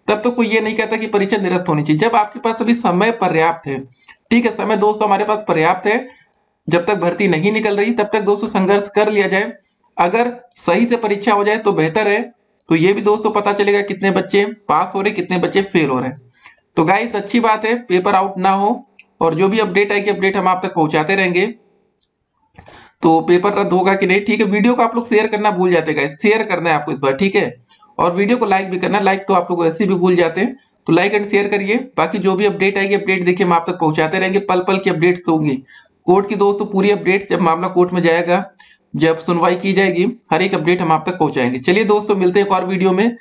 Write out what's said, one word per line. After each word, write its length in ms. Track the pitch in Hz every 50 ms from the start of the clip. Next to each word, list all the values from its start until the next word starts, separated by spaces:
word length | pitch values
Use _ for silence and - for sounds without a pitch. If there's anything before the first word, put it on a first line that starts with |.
| - -
तब 120 | 214 214
तो 80 | - 247
कोई 140 | 240 247 226
ये 140 | 202 220 220
नहीं 140 | 214 220 220
कहता 220 | 220 220 214 226
कि 100 | 226 220 214
परीक्षा 280 | 208 202 196 196 226 202
निरस्त 300 | 196 180 180 175 180 -
होनी 140 | 156 151
चाहिए। 180 | 143 151 156 156
जब 140 | 214 233 233
आपके 240 | 214 214 208 - 240
पास 200 | - 226 226 -
अभी 140 | 226 226 233
समय 340 | 233 - 190 175 180 214 233 226 226
पर्याप्त 480 | 196 170 156 160 160 165 160 160 -
है, 160 | 143 135 135 135 - _ _ _ - - _ _ -
ठीक 140 | 226 240 233
है, 100 | 226 220
समय 200 | - 196 208 220 190
दोस्तों 280 | 202 214 208 214 220
हमारे 180 | 202 196 190 208
पास 200 | 202 214 208 - -
पर्याप्त 380 | 170 160 160 165 185 - -
है, 200 | 208 220 254 254 - - _ _ _ _ _ _ _ _ _ - 156
जब 180 | 160 175 175
तक 100 | 208 208
भर्ती 320 | 180 170 175 - - 202 185
नहीं 240 | 165 156 175 208
निकल 240 | 220 220 220 214 208
रही 140 | 202 208 233
तब 160 | 233 233 208 208
तक 80 | - 220
दोस्तों 260 | 196 202 208 202 233 208
संघर्ष 380 | - 196 185 180 202 202 202 -
कर 200 | - 208 214 214
लिया 160 | 214 202 190 180
जाए। 240 | 190 196 214 233 - - _ _ _ _ _ _ -
अगर 360 | - 170 180 202 226 240 240 240 - - _ _ -
सही 280 | - 175 170 214 233
से 100 | 233 240 233
परीक्षा 340 | 233 208 208 202 202 233
हो 120 | 208 202 202
जाए 120 | 208 214 226
तो 140 | 214 202 180
बेहतर 340 | 165 156 160 160 220 214 202
है, 140 | 202 220 240 240 - _ _ _ _ _ _ -
तो 60 | 165
ये 180 | 156 160 190
भी 80 | 202 240
दोस्तों 280 | 202 208 208 214 214 214
पता 200 | 208 208 202 208
चलेगा 280 | 202 202 202 202 202 202
कितने 280 | 202 202 190 - 190 196
बच्चे 320 | 180 190 180 - - 196 202 214 240 - _ -
पास 240 | 147 160 185 185 -
हो 60 | 196
रहे, 100 | 196 208
कितने 260 | 208 190 - - 185 175
बच्चे 240 | 170 170 - 190
फेल 260 | 196 196 - 175 156 135
हो 100 | 131 127
रहे 100 | 131 131
हैं। 120 | 147 - - _ _ _ - - - _ _ _ -
तो 80 | 175 160
guys 300 | 165 196 214 233 233 220
अच्छी 240 | 202 190 - - 240
बात 240 | 214 220 214 214 220
है 100 | 220 240 240
paper 340 | - - 180 180 180 202 202
out 240 | 185 190 190 - 180
ना 120 | 185 196
हो, 300 | 190 196 202 214 254 262 - _ _ _ - _ _ -
और 140 | 160 165 160
जो 140 | 160 190 196
भी 100 | 214 220
update 320 | 208 185 175 196 208 202
आएगी 180 | 208 202 196 208
update 260 | 196 180 190 190 190
हम 120 | 202 180 185
आप 120 | 185 180
तक 120 | - 190 -
पहुंचाते 420 | 170 156 151 156 156 156 156 196
रहेंगे। 300 | 196 190 180 170 180 196 233 233 - _ _ _ _ _ _ _ _ _ _ _ _ _ _ _ _ _ _ _ - - - - - - - _ -
तो 180 | - 165 160 165
paper 300 | 160 165 175 175 185 202 196
रद्द 180 | 202 202 175
होगा 220 | 175 185 180 196 196
कि 120 | 190 185
नहीं, 140 | 180 185 208
ठीक 200 | 202 - 208 233
है। 60 | 214
video 280 | 190 202 208 196 240 247
को 80 | 247
आप 120 | 233 226 -
लोग 120 | 240 240
share 200 | - 220 208 220
करना 240 | 220 214 208 214 214
भूल 200 | 185 175 185 180
जाते 180 | 175 160 156 156
हैं 80 | 156 147
गाइस, 180 | 139 151 151 -
शेयर 240 | - 240 214 220 233
करना 260 | 214 185 170 165 170
है 60 | 156
आपको 160 | 143 - 160
इस 60 | 135 131
बार, 140 | 135 135 135
ठीक 200 | 135 196 196 196
है। 180 | 208 160 117 - - _ _ _ _ _ _ _ -
और 140 | 160 175
video 240 | 175 190 202 202 247 240
को 80 | 226
like 240 | 202 190 190 196 185
भी 80 | 190 180
करना, 220 | 180 170 190 208
like 240 | 202 190 196 190 196 -
तो 60 | 196
आप 160 | 180 180 -
लोग 120 | 180 170
वैसे 240 | 170 160 160 - 214
भी 80 | 180 196
भूल 200 | 175 175 185 180
जाते 240 | 175 170 160 160 190
हैं, 160 | - - - - _ _ _ _ _
तो 60 | -
like 220 | 160 175 185 202 214
and 160 | - 208 202
share 180 | - - 202 202
करिए। 280 | 208 202 196 196 220 254 262 - -
बाकी 220 | - 160 170 226 196
जो 140 | 175 190 190
भी 120 | 180 208
update 320 | 202 180 - 190 202 196 202
आएगी 160 | 196 196 202
update 300 | 190 - 180 190 185 175
देखिए 220 | 180 180 180 190
हम 60 | 180
आप 120 | 170 165 165
तक 120 | 190 180 -
पहुंचाते 380 | 165 156 156 165 156 156 175 190
रहेंगे, 200 | 190 190 190 196
पल 200 | - - 185 185
पल 160 | 180 190 190 190
की 120 | - 190
updates 380 | 165 156 165 180 180 180 - 170
होंगी। 340 | 160 160 156 147 131 131 - _ - - - _ _ _ -
कोर्ट 220 | 170 185 202 202 202
की 60 | 214
दोस्तों 300 | 190 202 202 202 208 208
पूरी 240 | - 190 190 185 202
update 380 | 202 180 160 180 190 202 196 -
जब 100 | 175 170
मामला 260 | 180 160 165 170 185 180
कोर्ट 220 | 180 175 180 180
में 80 | 180 180
जाएगा 420 | 165 165 165 170 170 170 175 196 190 - _ _ - _ _ _ _ _ -
जब 220 | - 156 160 165 160
सुनवाई 380 | - 180 175 170 170 185 180
की 160 | 180 196 196
जाएगी, 340 | 185 190 196 185 170 175 185 240 - - _ -
हर 120 | 160 160
एक 120 | 185 196 196
अपडेट 260 | 160 151 170 180 180
हम 120 | 175 160
आप 120 | 160 151 -
तक 120 | 180 180 -
पहुंचाएंगे। 400 | 156 139 127 139 123 123 127 127
चलिए 260 | 123 170 185 214 220
दोस्तों, 320 | 196 208 208 208 214 202
मिलते 240 | 196 185 180 180 202
हैं 60 | 202
एक 60 | 196
और 120 | 190 185 180
वीडियो 280 | 180 196 180 185 190
में, 240 | 185 185 220 240 233 -